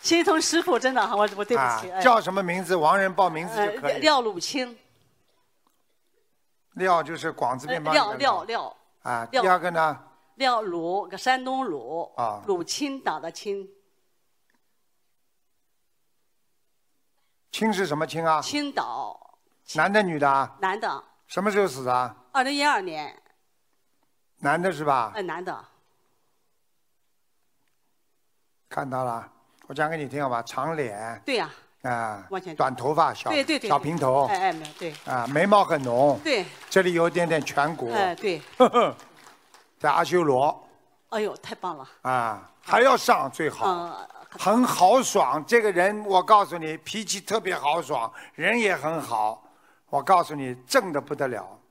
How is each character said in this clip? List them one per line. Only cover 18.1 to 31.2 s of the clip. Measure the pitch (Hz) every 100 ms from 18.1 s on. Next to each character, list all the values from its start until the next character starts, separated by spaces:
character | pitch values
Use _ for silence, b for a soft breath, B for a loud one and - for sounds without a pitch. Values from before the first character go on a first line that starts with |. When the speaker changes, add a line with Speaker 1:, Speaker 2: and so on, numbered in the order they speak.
| - 165
Speaker 2:
啊？ | 156
Speaker 1:
青 | - 294 285
岛。 | 240 117 120 113 - - _ _ _ _ 156
Speaker 2:
男 | 170
的 | 208
女 | 196 156
的 | 139
啊？ | 135 127 -
Speaker 1:
男 | 190 202
的。 | 226 143 - _ _
Speaker 2:
什 | -
么 | 196
时 | 202
候 | 196
死 | 131 127
的 |
啊？ | 123 123 - _
Speaker 1:
二 | 277
零 | 262
一 | 285
二 | 294 247
年。 | 185 156 147 - _ _ _ _ _ _ _ _ _ _ _ _
Speaker 2:
男 | 143 156
的 | 185
是 | 151
吧？ | 151 135 110 220
Speaker 1:
哎， |
男 | 185 160
的。 | 185 131 - _ _ _ _ _ _ _ _ _ _ _ _ _ _ _ _ _ _ _ _ _ _ _ _ _ _ _ _ _ _
Speaker 2:
看 | - 143
到 | 131 127
了， | 117 113 _ _ _ _
我 |
讲 | 147 156
给 | 165
你 | 139
听 | 135
好 | 139
吧， | 117
长 | 117 - 143 160
脸。 | 127 101 113 113